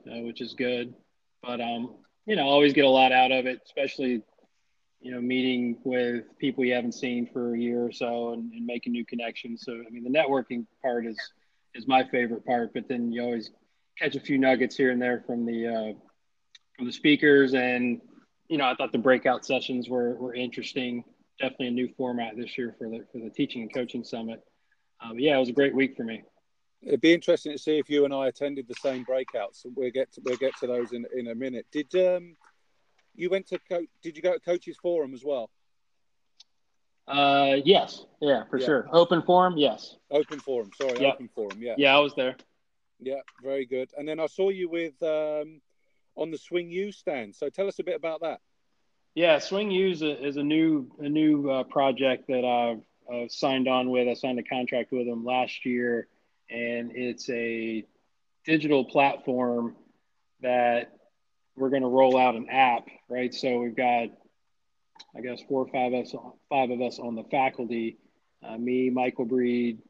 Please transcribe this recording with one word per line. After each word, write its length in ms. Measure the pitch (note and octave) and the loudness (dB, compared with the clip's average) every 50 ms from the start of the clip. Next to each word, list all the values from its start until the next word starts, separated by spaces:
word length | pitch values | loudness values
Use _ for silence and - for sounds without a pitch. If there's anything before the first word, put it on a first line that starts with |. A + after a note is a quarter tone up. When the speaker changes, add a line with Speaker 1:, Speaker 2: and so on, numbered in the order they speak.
| _ | _
Speaker 1:
uh, 140 | C3 A#2 A#2 A#2 | -14 -12 -10 -10
which 180 | A#2 A2+ - | -10 -10 -10
is 140 | B2+ A2+ - | -12 -10 -6
good. 400 | - B2+ B2 B2 A#2+ A#2+ B2 B2 - _ _ _ _ _ _ _ _ - | -4 -4 -2 -2 -2 -4 -8 -12 -18 _ _ _ _ _ _ _ _ -12
But, 180 | B2 B2 A#2+ | -10 -8 -6
um, 360 | A#2+ A#2 A#2 A#2 A#2+ B2 - - _ _ _ _ _ | -6 -6 -6 -6 -8 -10 -12 -16 _ _ _ _ _
you 120 | G#3+ G#3+ | -2 -2
know, 100 | F3 D3 | 0 2
always 260 | C#3 C#3+ C#3+ D3 C#3+ C3+ | 4 6 6 6 6 6
get 140 | D3+ C#3 | 6 6
a 20 | C3 | 6
lot 240 | C3 C3 C3 B2+ B2+ | 8 8 6 6 6
out 200 | B2+ B2+ B2+ C3 | 6 6 6 4
of 120 | C3 B2 | 2 0
it, 160 | B2+ B2+ A2+ - | -2 -4 -6 -10
especially, 560 | - _ D3 C#3 C#3 - - C#3 B2+ B2 A2+ G#2+ _ _ _ _ _ _ _ _ _ _ _ _ _ _ _ | -10 _ -4 -4 -4 -4 -4 -2 -2 -2 -2 -4 _ _ _ _ _ _ _ _ _ _ _ _ _ _ _
you 100 | - B2+ | -16 -12
know, 100 | B2+ B2 | -8 -6
meeting 560 | A#2+ B2 B2+ B2+ B2+ B2+ B2+ B2 B2 A#2+ A#2 - - | -4 -2 0 0 2 2 0 0 -2 -2 -4 -4 -4
with 400 | C3 B2+ B2 B2 A#2+ A#2+ A#2+ A2 - _ _ | -2 -2 0 0 0 -2 -4 -8 -10 _ _
people 260 | - C#3 B2+ - C3 | -4 -4 -2 0 0
you 80 | B2 B2 | 0 0
haven't 220 | B2 A#2+ A#2+ A2+ | 0 -2 -4 -6
seen 340 | - - B2+ B2 A#2+ A#2+ A2+ | -6 -6 -4 -2 -4 -4 -4
for 240 | - B2+ A#2+ A#2+ A#2 | -4 -4 -4 -4 -2
a 40 | A#2 | -2
year 260 | A#2+ A#2+ A#2+ A#2+ A#2+ | -2 -2 -2 -2 -2
or 80 | A#2+ A2 | -4 -4
so 400 | - B2+ A#2+ A#2+ A#2 A#2 A#2 A#2 | -6 -6 -4 -4 -4 -4 -6 -6
and, 180 | A#2 A2+ A#2 A2+ | -8 -10 -10 -10
and 100 | A#2 A#2 | -10 -8
making 260 | A#2+ A#2+ A#2 - B2 A#2+ | -8 -8 -8 -6 -6 -4
new 120 | A#2+ A2+ | -6 -6
connections. 560 | - - A#2+ A#2 A#2 A2+ - - A#2+ A#2 A2+ - | -6 -8 -8 -8 -8 -10 -10 -12 -12 -12 -12 -12
So, 200 | - A#2+ A#2 A#2 | -12 -12 -12 -14
I 40 | A2 | -16
mean, 120 | A#2 A#2+ A#2 | -16 -12 -6
the 60 | B2 | 0
networking 560 | C3 D#3 C#3 C3+ C#3 C3 A#2+ - B2+ A#2+ A2+ - _ _ | 2 2 2 2 2 0 -2 -2 -6 -8 -8 -10 _ _
part 240 | - C3 A#2+ A#2+ A2+ | -4 -2 -2 -2 -2
is, 140 | A2+ G#2+ - - - - _ _ _ _ _ _ _ - | -4 -8 -10 -12 -14 -18 _ _ _ _ _ _ _ -16
is 120 | B2 A2 | -8 -2
my 180 | B2+ C3 C3 B2+ | 2 4 4 4
favorite 380 | C3 - B2+ A#2+ A2+ A#2 G#2 - | 2 0 0 0 0 -2 -6 -2
part, 260 | C3+ B2 A#2+ A#2 A2 - | -2 0 0 0 -2 -6
but 160 | B2+ A2 - | -8 -6 -6
then 240 | B2+ A#2+ A#2+ A#2+ A2+ | -4 -4 -2 -2 -4
you 100 | A#2+ A#2+ | -4 -4
always 280 | B2 A#2+ A2+ G#2 - - _ _ _ _ _ _ _ _ - | -4 -4 -4 -6 -10 -14 _ _ _ _ _ _ _ _ -4
catch 180 | D3+ D3 C3+ | -4 -4 -4
a 40 | C#3 | -4
few 180 | - - C#3+ C3+ | -4 -2 0 4
nuggets 400 | C3+ C3 C3 A2+ B2+ A#2+ - - | 4 4 4 4 2 0 0 2
here 140 | C#3 B2+ B2+ | 2 2 2
and 100 | B2 B2 | 2 0
there 200 | B2 B2 A2+ - | 0 -2 -2 -4
from 180 | - B2 A#2+ A#2 | -6 -6 -4 -4
the, 220 | A#2 A#2 A2+ A#2 | -4 -4 -4 -4
uh, 260 | A#2 A#2 A2+ G#2+ G#2+ G#2 - - _ _ _ _ _ _ _ _ _ _ _ _ _ _ | -2 -2 -4 -4 -6 -8 -10 -16 _ _ _ _ _ _ _ _ _ _ _ _ _ _
from 120 | - B2 | -10 -8
the 60 | B2 B2 | -8 -6
speakers. 600 | - - D#3 D3 C#3 - D3 C#3+ C#3 C#3 B2+ C3 | 0 4 4 6 6 8 8 8 8 8 6 4
And, 480 | C3 B2+ B2+ B2 B2 B2 B2 A#2+ A#2 - _ _ - _ _ _ _ _ - | 2 2 2 0 0 0 0 -2 -2 -6 _ _ -20 _ _ _ _ _ -4
you 80 | E3+ | -2
know, 80 | D3 C#3 | 0 0
I 100 | B2+ B2+ | 0 0
thought 160 | - C#3 B2 - | -2 -4 -2 -2
the 60 | B2 | 0
breakout 460 | G#2+ C3 B2+ A#2+ - C3+ B2 A#2+ - | 4 4 4 4 4 2 0 0 -2
sessions 460 | - C3+ B2+ - - C3 B2 A#2+ A#2 | -4 -4 -4 -2 -4 -4 -6 -4 -4
were, 240 | B2+ B2 A#2+ A#2+ B2 | -4 -2 -2 -2 -4
were 200 | - B2+ B2+ A#2+ | -4 -8 -8 -6
interesting. 720 | B2 B2+ A#2+ - - A#2 - - C#3 B2+ B2 A#2+ A#2+ A#2 - _ _ _ _ _ - | -6 -8 -6 -8 -10 -12 -8 -6 -6 -6 -4 -6 -8 -10 -12 _ _ _ _ _ -6
Definitely 300 | C3+ B2+ C3 - C3 B2 | -6 -6 -4 -4 -6 -4
a 40 | A#2+ | -2
new 180 | B2 B2+ A#2+ - - | -2 -2 -4 -4 -6
format 360 | C3 B2+ A#2+ A#2+ A#2 A2+ G#2+ | -6 -4 -4 -4 -6 -6 -8
this 220 | A#2 A#2+ A2 - | -10 -10 -10 -8
year 180 | - B2 A#2 G#2+ - | -8 -8 -8 -8 -10
for 100 | A#2+ A2 | -10 -10
the, 160 | A2+ A#2 - - - | -10 -12 -12 -14 -14
for 60 | B2 | -12
the 100 | A2+ A2 | -12 -10
Teaching 320 | - - C#3+ C3+ - B2 | -6 -4 -4 -4 -4 -8
and 140 | A2+ G#2 - | -10 -8 -6
Coaching 300 | C#3 A#2+ A#2+ - B2 A#2 | -6 -6 -6 -6 -10 -10
Summit. 380 | - - A#2 A2+ A2+ A2+ - - _ _ _ _ _ _ _ _ _ _ _ A2+ | -8 -10 -10 -8 -10 -10 -12 -16 _ _ _ _ _ _ _ _ _ _ _ -16
Um, 160 | A#2 A#2 A#2+ | -12 -6 0
yeah, 180 | C3+ D#3 C#3+ | 2 4 4
it 40 | C3 | 4
was 100 | C3 A#2+ | 2 2
a 20 | A#2 | 2
great 220 | C3+ C#3 C#3 A#2 | 2 2 4 4
week 240 | C3 C3+ B2+ - - | 2 0 0 0 -4
for 60 | A#2+ | -8
me. 180 | A2+ A2+ G#2 - _ _ _ _ _ _ _ _ _ _ _ | -8 -8 -10 -12 _ _ _ _ _ _ _ _ _ _ _
Speaker 2:
It'd 220 | - - D3 B2 - | -4 -2 0 4 6
be 100 | D#3+ E3+ | 6 6
interesting 400 | E3+ - - E3+ - - D3+ D3 | 6 4 2 2 2 0 -4 -10
to 60 | C3+ | -6
see 180 | - D#3 D#3 | -2 0 0
if 140 | D3+ C#3 - | 0 0 0
you 160 | D3 D3 C#3+ | 2 2 2
and 80 | C#3 C#3 | 2 2
I 140 | C3+ C3+ C3 | 0 -2 -2
attended 400 | - - C#3+ C#3+ C#3+ C#3 B2+ A2+ | -2 -2 -4 -6 -6 -8 -10 -12
the 60 | B2 | -12
same 280 | - - C#3 C3 B2+ B2 | -6 -4 -4 -4 -4 -4
breakouts. 640 | A#2 B2+ C3 C3 - - A#2 G2+ G2 - - - | -4 -2 -2 -4 -4 -6 -6 -6 -8 -10 -14 -18
We'll 240 | B2 B2 C#3 C3 B2 | -12 -8 -6 -4 -2
get 220 | A2 B2+ C3 - _ | -2 -2 -4 -4 _
to, 80 | - C#3 | -8 -6
we'll 140 | C3 B2 A#2 | -4 -2 -2
get 180 | C3+ C3 - - | -2 -2 -2 -2
to 60 | - | -4
those 260 | B2 B2 B2 A#2+ A2+ A#2+ | -4 -2 -2 -4 -4 -6
in, 120 | A#2+ A#2+ - A#2+ | -10 -10 -8 -8
in 140 | B2+ A#2+ A#2 | -8 -8 -8
a 60 | A2+ | -8
minute. 320 | A2+ C3 C3 B2+ A2+ - _ | -8 -8 -8 -8 -8 -12 _
Did, 240 | - D3+ D3 - - | -8 -8 -6 -2 2
um, 420 | F#3 F#3 F3+ F3+ F3+ F3 F3 E3 _ _ _ _ _ _ _ _ _ _ _ _ _ _ _ _ | 2 4 4 2 0 -4 -10 -18 _ _ _ _ _ _ _ _ _ _ _ _ _ _ _ _
you 140 | - E3+ F3+ | -8 -2 -2
went 160 | F#3 G3 F#3+ | 0 -2 -2
to 140 | - F#3 - - _ | -4 -8 -10 -8 _
Co-, 160 | F#3 F3 E3 - _ _ - | -6 -6 -6 -8 _ _ -14
did 140 | E3 D3+ | -14 -10
you 60 | D3+ D3 | -4 -2
go 100 | F3+ E3+ | 0 0
to 80 | D#3+ | 0
Coaches 360 | - F3 F3 F3+ - F3 D#3 - - | -2 -2 -2 -2 -4 -8 -14 -6 -4
Forum 320 | F3 F3 E3 D3 C3 C3+ | -2 0 0 -2 -4 -6
as 80 | A#2+ B2+ | -10 -6
well? 240 | D3 C#3+ B2+ A2+ - _ _ _ _ _ _ _ _ _ _ _ _ _ _ _ _ _ - - _ _ _ _ _ _ _ _ _ _ _ _ | -4 -4 -4 -4 -8 _ _ _ _ _ _ _ _ _ _ _ _ _ _ _ _ _ -20 -20 _ _ _ _ _ _ _ _ _ _ _ _
Speaker 1:
Uh, 520 | - C#3 C#3+ C#3+ C#3 C#3 C#3 C#3 C#3 C#3 C#3 C3+ | -4 0 2 4 6 6 6 6 4 4 4 4
yes. 420 | D#3 G3 D#3+ - - - - - - _ _ | 6 6 6 4 0 -6 -14 -18 -20 _ _
Yeah, 220 | D3+ D3 C3+ A#2+ - - | 2 2 2 2 2 -2
for 80 | - B2+ | -4 -2
Speaker 2:
Yeah. 80 | B2+ | 0
Speaker 1:
sure. 220 | C#3 D3+ B2+ B2+ C#3 D3+ | 2 2 2 2 4 6
Open 300 | E3+ F3 E3+ F3 E3 - | 6 6 6 4 2 4
Forum, 340 | - F3+ F3+ F#3 F#3 F3 | 4 6 6 6 6 4
yes. 420 | D#3 D3 B2+ G#2+ - - - - _ _ _ | 4 2 2 2 -2 -8 -16 -20 _ _ _
Speaker 2:
Open 300 | C#3+ D3 D3 - D#3 C#3 | 0 0 0 0 -4 -10
Forum, 320 | - C#3 C3 A#2+ G#2+ G2 - | -8 -4 -4 -4 -4 -6 -8
sorry, 240 | - C#3 C3+ B2 A#2+ | -6 -4 -4 0 2
Speaker 1:
Yep. 140 | C#3 C3+ C3 | 2 0 0
Speaker 2:
Open 140 | - B2+ A2+ - | -2 -6 -12 -10
Forum, 300 | - A2 G2+ F#2+ G#2 A#2 | -8 -8 -8 -8 -8 -8
yeah. 140 | A#2+ A2+ C3+ | -4 0 2
Speaker 1:
Yeah, 180 | C#3 C#3 C3+ | 4 6 6
I 40 | C#3+ | 6
was 120 | D3 C#3+ C#3 | 4 2 0
there. 200 | C#3 B2+ B2+ C3 - - _ _ _ _ _ _ _ _ _ _ _ | -2 -2 -4 -4 -6 -12 _ _ _ _ _ _ _ _ _ _ _
Speaker 2:
Yeah, 220 | B2 C3 C3+ C#3 C3 - _ _ | -10 -8 -8 -8 -10 -14 _ _
very 260 | B2 C3+ C3+ C#3 C3 | -8 -6 -4 -4 -4
good. 260 | A#2+ C3 B2+ C3+ - - | -4 -4 -6 -6 -6 -8
And 120 | D3 D3 D#3 | -10 -8 -8
then 100 | D#3 E3 | -6 -4
I 80 | D#3+ | -4
saw 220 | D3 - - F#3 G3 | -4 -2 -2 -2 0
you 200 | G3 F#3 F3+ E3 | 0 -2 -4 -4
with, 320 | E3 E3+ E3 D#3+ C3+ _ | -4 -4 -6 -6 -6 _
um, 600 | E3+ D#3+ D#3 D#3 D#3 D3+ D3+ D3+ D3+ D#3 D#3+ D3 _ _ _ _ _ _ _ _ _ _ _ | -4 -2 -2 -2 -2 -2 -4 -4 -6 -8 -12 -18 _ _ _ _ _ _ _ _ _ _ _
on 160 | - D#3 E3 D#3+ | -8 -8 -6 -8
the 60 | C#3+ | -10
Swing 340 | - - E3+ F3 F3 E3+ F3 | -10 -6 -6 -6 -4 -4 -4
U 180 | F#3 G3 G#3 | -6 -6 -6
stand. 460 | G3+ - _ F#3 D#3 C3 A2+ G2+ G2+ | -8 -8 _ -6 -4 -4 -6 -10 -10
So 120 | - D3+ C#3 | -8 -8 -6
tell 180 | - - G3 G3 | -4 -4 -4 -4
us 100 | - - | -4 -6
a 60 | A#3 | -6
bit 100 | F3 F3 | -6 -6
about 280 | D#3 D3 E3 D#3+ D#3 E3 | -4 -4 -6 -6 -4 -6
that. 180 | D#3+ C3 - - _ _ _ _ _ _ _ _ _ _ _ _ _ _ | -6 -6 -8 -12 _ _ _ _ _ _ _ _ _ _ _ _ _ _
Speaker 1:
Yeah, 240 | D#3+ E3+ E3+ D#3 C#3 | 2 6 6 6 6
Swing 320 | - - F#3+ G3 G#3+ G#3 | 4 0 -2 -2 -2 0
U 200 | F#3+ F#3 F#3+ F#3+ | 2 2 2 2
is 120 | F3+ D3+ D#3 | 2 0 -2
a, 180 | D3+ D3 B2+ C3+ | -2 -4 -2 -4
is 100 | C#3+ C3+ | -4 -2
a 60 | C#3+ C#3+ | -2 0
new, 480 | D3 D#3 D#3+ D#3+ D#3+ D#3 D3 B2+ - - - | 2 4 4 4 4 4 2 0 -4 -10 -8
a 100 | D3 C#3+ | -6 -2
new, 400 | D3 D#3 D#3 D3+ D3+ C#3+ C#3+ C#3 | 2 4 4 6 4 4 2 2
uh, 140 | C3+ C3 B2 | 0 0 -2
project 640 | - - D3+ C#3 C3+ C3 B2+ C3+ C3 B2+ B2 - | 0 2 2 4 4 2 2 2 0 0 0 -2
that 180 | - C3 B2+ B2 | -2 -2 0 2
I've, 380 | B2 A#2+ A#2+ A#2+ A#2+ A#2 G#2+ - _ _ _ _ - | 2 2 2 2 0 -2 -4 -8 _ _ _ _ -10
uh, 200 | B2 A#2+ A#2+ A2+ | -8 -8 -8 -8
signed 400 | - - - C#3+ C3+ C3 B2+ C3 | -6 -2 -2 0 2 2 2 2
on 220 | B2+ B2+ B2+ B2+ | 2 2 2 2
with. 180 | B2+ B2+ B2 B2 | 2 2 2 2
I 60 | A#2+ | 0
signed 260 | - - C3 B2+ A#2+ | -2 -2 -4 -2 -4
a 20 | A2 | -4
contract 480 | - C3+ B2+ B2 A#2+ C3+ B2 A2+ - | -4 -4 -4 -2 -2 -2 -2 -2 -2
with 160 | C3+ B2+ A#2+ | -4 -4 -2
them 180 | A#2+ A#2+ A2+ A#2 | -4 -4 -6 -4
last 400 | B2 B2+ B2+ B2 A#2 - - - | -2 0 0 0 -2 -4 -6 -4
year, 440 | B2+ B2 A#2+ A#2+ A#2+ A#2+ A#2 B2 - _ _ _ _ _ _ _ - | -2 -2 0 0 0 0 -2 -4 -6 _ _ _ _ _ _ _ -12
and 400 | A#2 A#2 A#2 A#2 A#2+ A#2+ A#2+ A#2+ - | -8 -6 -4 -4 -4 -4 -6 -8 -8
it's 340 | B2+ B2 B2 A#2 - - - | -6 -6 -6 -6 -6 -6 -6
a 560 | B2 A#2 A#2 A2+ A#2 A2+ A2+ A2+ A2 A2 G#2 - _ _ _ _ _ _ _ _ _ _ _ | -4 -4 -4 -4 -4 -4 -4 -4 -4 -6 -8 -10 _ _ _ _ _ _ _ _ _ _ _
digital 400 | D#3+ D#3+ D#3 D3 D3+ D3 C3+ B2+ | 0 2 2 4 4 4 2 2
platform 920 | - - D3+ C#3 C3+ C#3 - - C#3 B2+ B2 B2+ B2 A#2+ A#2+ A#2 A#2 A#2 - _ _ _ _ _ _ _ _ _ _ _ _ | 2 4 4 4 4 2 0 -2 -2 -2 0 0 0 0 0 -2 -4 -6 -10 _ _ _ _ _ _ _ _ _ _ _ _
that 500 | - B2+ B2 B2 A#2+ A#2+ A#2+ A#2+ A#2 - - _ _ _ _ _ _ _ _ _ _ _ _ | -4 0 2 2 4 4 2 2 0 -4 -10 _ _ _ _ _ _ _ _ _ _ _ _
we're 140 | C3 C3+ C3 | -4 -2 0
gonna 180 | C3+ C3+ C3 B2 | 0 0 2 2
roll 280 | B2 C3 C3+ C3 B2+ | 6 6 6 8 8
out 180 | C3 C3 B2+ A#2 | 6 6 4 4
an 140 | A2+ B2+ - | 0 -4 -2
app, 380 | B2 C3 C3+ B2+ A#2+ A2 - - - - _ - | 2 4 4 4 4 2 -2 -8 -18 -20 _ -8
right? 240 | A#2+ B2+ B2+ B2 B2+ | -4 -4 -4 -4 -4
So 280 | - - C3 B2 A#2+ | -4 -2 -2 0 0
we've 160 | A#2+ A#2+ A2 | -2 -2 -2
got, 320 | B2+ B2+ B2 B2 A#2+ A#2 G#2+ - - _ _ _ _ _ _ _ _ _ _ _ _ _ _ _ - - - - | 0 0 2 2 2 0 -4 -8 -14 _ _ _ _ _ _ _ _ _ _ _ _ _ _ _ -20 -20 -20 -16
I 40 | - | -12
guess, 200 | A#2 B2+ A#2+ - - - | -10 -10 -10 -12 -6 -2
four 140 | C#3+ C3 B2+ | -2 -2 0
or 40 | C3 | -2
five 260 | - C3+ B2 B2 B2+ | -2 -2 0 0 0
us, 180 | B2 A#2 - - B2+ - B2+ - _ _ _ | -2 -2 -4 -8 -12 -14 -16 -20 _ _ _
five 220 | D3 C3+ C3 A#2+ | 0 0 2 0
of 120 | B2 A#2+ B2 | 0 -2 -4
us 160 | A#2+ A#2 - | -4 -4 -6
on 160 | B2+ A#2+ A#2 | -8 -8 -8
the 80 | A2+ G#2+ - | -8 -6 -4
faculty, 680 | - C#3 C3 C3 - - B2 A2+ A#2+ A#2 A2+ A2+ - _ _ _ _ _ _ _ _ _ - | -2 0 0 0 -2 -4 -6 -6 -4 -4 -4 -6 -8 _ _ _ _ _ _ _ _ _ -18
uh, 160 | - A2+ A2 | -14 -10 -8
me, 320 | A#2+ B2 B2+ B2+ C3 B2+ | -4 -2 0 0 0 0
Michael 340 | B2 B2+ B2+ C3 - - B2+ | 0 0 0 -2 -2 -4 -4
Breed, 540 | A2+ B2+ B2+ B2 B2 A#2+ B2 A#2+ A#2+ A2+ A2+ - _ | -2 0 0 2 2 2 0 0 -2 -2 -6 -12 _